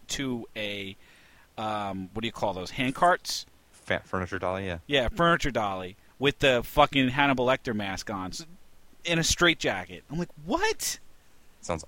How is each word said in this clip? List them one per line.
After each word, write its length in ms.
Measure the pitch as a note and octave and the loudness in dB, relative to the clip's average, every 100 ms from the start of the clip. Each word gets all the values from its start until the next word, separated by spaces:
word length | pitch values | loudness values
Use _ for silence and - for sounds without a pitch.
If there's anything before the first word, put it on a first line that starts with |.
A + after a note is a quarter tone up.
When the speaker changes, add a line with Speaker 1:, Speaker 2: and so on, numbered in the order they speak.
| - | -8
Speaker 1:
to 360 | - C3+ B2 G#2+ A2 | -4 -4 -4 -8 -8
a, 400 | G#2 G2+ G2 G2 - - - - - - | -6 -6 -8 -12 -20 -20 -20 -20 -18 -8
um, 500 | A2 G#2+ G2+ F#2+ F#2 | -4 -4 -4 -6 -6
what 100 | G2+ | -6
do 40 | A2+ | -6
you 40 | |
call 200 | - G#2+ | -2 -2
those, 160 | F#2 F2 | -2 -6
hand 240 | - B2+ | -4 -4
carts? 520 | C3+ F3 F3+ - - - _ _ | 2 4 4 0 -8 -8 _ _
Speaker 2:
Fa-, 300 | - - F#2 | -20 -4 -4
furniture 340 | - G2 F2+ F#2+ | -2 -4 -4 -4
dolly, 280 | F2+ F#2+ F#2+ | -4 -4 -4
yeah. 120 | E2+ - | -8 -2
Speaker 1:
Yeah, 220 | C#3 A#2 | 0 0
furniture 420 | A2+ E3+ E3+ D3 | 2 2 2 0
dolly 460 | A#2+ G#2 F#2+ F#2 - - - | 0 0 -2 -8 -12 -20 0
with 180 | C3+ - | 0 4
the 240 | C#3 B2 | 4 4
fucking 440 | - - C#3+ C#3 C3 | 2 4 6 6 2
Hannibal 360 | C3 C#3+ C3 B2 | 4 4 4 4
Lecter 280 | C3 - | 2 0
mask 360 | G#2+ G2 F#2+ - | -4 -4 -6 -6
on, 200 | G2+ F#2 | -6 -6
s-, 160 | - E3 F3 - - - - | -8 -14 -18 -20 -20 -20 -12
in 140 | E3+ E3+ | -2 0
a 60 | |
straitjacket. 800 | D#3 - F3 D#3+ C#3+ G2+ F2+ F2 - | 2 4 4 4 0 -2 -6 -14 -8
I'm 80 | D3+ | -6
like, 120 | F3 - D3+ | -6 -8 -2
"What?" 520 | D#4 A4 A4 - - - - - - - - | 0 2 0 -4 -6 -12 -20 -20 -20 -20 -18
Speaker 2:
Sounds 220 | - E2 | -6 -6